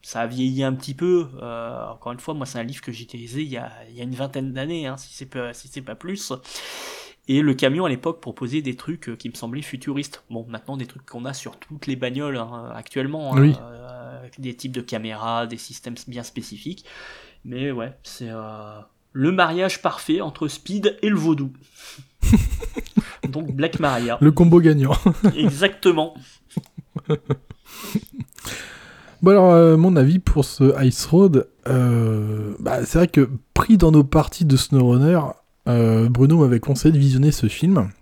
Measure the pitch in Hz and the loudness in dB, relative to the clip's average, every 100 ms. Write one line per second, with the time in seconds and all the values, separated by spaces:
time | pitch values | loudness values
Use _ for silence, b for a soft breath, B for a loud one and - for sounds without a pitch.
0 | - 113 117 127 131 131 135 131 143 135 | -12 -10 -8 -4 -4 -2 -4 -6 -10 -6
1 | 175 180 147 127 117 117 117 120 113 113 | -2 -2 -2 -14 -14 -12 -12 -12 -14 -14
2 | 120 123 - 151 127 123 117 - - 113 | -14 -14 -12 -12 -10 -10 -12 -12 -14 -16
3 | 117 120 117 131 156 123 123 117 113 120 | -16 -18 -12 -10 -10 -12 -14 -18 -20 -14
4 | 123 123 139 135 135 127 147 170 139 135 | -12 -10 -8 -8 -10 -8 -8 -8 -10 -14
5 | - - 131 131 120 120 131 - 127 110 | -18 -20 -16 -12 -12 -14 -18 -18 -16 -14
6 | 175 196 - 127 B B B B B B | -12 -12 -10 -12 B B B B B B
7 | B B - 135 151 131 135 151 180 127 | B B -4 0 0 0 0 0 -4 -4
8 | 165 165 127 - 123 151 139 123 - 170 | -8 -10 -16 -12 -8 -8 -8 -12 -12 -12
9 | - 113 120 - 117 131 151 131 - 139 | -14 -14 -14 -14 -12 -12 -14 -12 -8 -8
10 | 139 - _ 113 117 110 - 139 120 135 | -10 -18 _ -16 -14 -16 -12 -12 -12 -16
11 | - 117 127 135 131 - - 151 - 131 | -20 -14 -14 -14 -16 -20 -20 -14 -10 -8
12 | 127 131 147 127 113 120 120 113 - 139 | -6 -6 -8 -8 -10 -14 -16 -18 -10 -6
13 | 131 156 143 135 147 127 120 120 123 123 | -6 -8 0 4 4 4 -8 -20 -20 -20
14 | 123 127 127 - 127 123 131 127 123 113 | -18 -20 -20 -14 -14 -12 -12 -12 -10 -10
15 | 110 107 113 117 117 117 - - 123 117 | -10 -10 -6 -6 -6 -12 -16 -18 -16 -16
16 | - 120 117 - - 104 156 196 B B | -16 -16 -14 -14 -14 -14 -14 -16 B B
17 | B B B B - 127 139 123 117 139 | B B B B -16 -10 -8 -8 -10 -14
18 | - - 117 110 110 107 107 104 _ _ | -20 -16 -14 -14 -16 -18 -20 -20 _ _
19 | _ 135 147 185 170 170 190 - 170 - | _ -2 0 2 0 0 -4 -2 -6 -6
20 | - 190 165 - 151 - - 202 196 202 | -4 -4 -4 -8 -8 -8 -8 -2 -2 -2
21 | 214 196 160 151 135 131 B B B B | -2 0 0 0 -4 -10 B B B B
22 | B _ - 233 - - - - - - | B _ 4 4 2 -6 -8 -10 -4 -4
23 | - - 143 143 160 135 165 - 147 123 | -4 -12 -8 -8 -8 -4 -4 -2 -2 -2
24 | 120 - 147 151 170 175 160 147 135 147 | -4 4 4 6 6 8 6 4 2 2
25 | 190 - 208 147 196 139 196 - 185 160 | 2 4 2 2 0 2 -2 2 0 2
26 | 160 - 131 _ _ - - - _ - | -2 -8 -20 _ _ -12 -12 -20 _ -14
27 | - 147 - 139 _ - _ - - - | -6 -6 -4 -8 _ -20 _ -18 -8 -8
28 | - 269 - - B B B B B B | -8 -16 -16 -16 B B B B B B
29 | B B 180 202 185 170 165 160 180 165 | B B 4 6 8 8 8 6 4 4
30 | 131 180 - 151 139 - 135 135 131 - | 4 2 2 0 0 2 2 4 2 0
31 | - 170 196 139 - _ - 131 123 117 | 2 4 6 4 0 _ -2 0 2 2
32 | 113 110 107 107 104 - - - 117 160 | 0 -2 -4 -6 -8 -8 -4 -4 0 2
33 | 180 - 135 135 _ - - 214 165 156 | 4 4 2 -2 _ -4 4 6 8 6
34 | 139 156 143 - 160 131 - 135 123 123 | 6 2 0 -2 2 2 2 2 4 4
35 | 147 175 139 - _ _ - 120 113 113 | 4 2 -2 -10 _ _ -2 2 2 2
36 | 113 123 135 165 139 120 - 123 156 151 | 2 4 4 6 4 2 0 2 4 4
37 | 139 131 147 - 107 - 170 185 101 - | 4 4 2 2 -2 0 2 2 0 -8